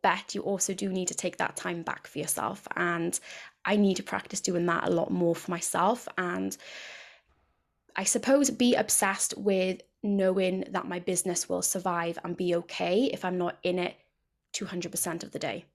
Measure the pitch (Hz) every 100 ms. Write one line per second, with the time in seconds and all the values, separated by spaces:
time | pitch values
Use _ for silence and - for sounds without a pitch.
0 | 196 180 - 202 - 190 - 190 196 185
1 | 180 - 180 - 180 - 175 170 165 -
2 | - - 156 - 107 196 - - 175 170
3 | 170 - - - - _ - 208 196 180
4 | - - - - - 175 175 170 - 175
5 | - 180 170 165 - 170 - - 185 247
6 | - - 180 185 190 - - - - -
7 | - - _ _ _ _ _ _ _ -
8 | 196 226 247 277 277 226 247 247 214 -
9 | 196 196 - - 202 190 185 185 - _
10 | 208 196 185 185 185 190 - 175 - 180
11 | 175 175 185 175 - 180 180 190 185 170
12 | 170 165 175 175 180 170 175 - 175 196
13 | 269 - 185 180 175 - 180 180 175 -
14 | _ _ _ _ _ - 202 180 180 -
15 | 180 165 - 151 143 170 -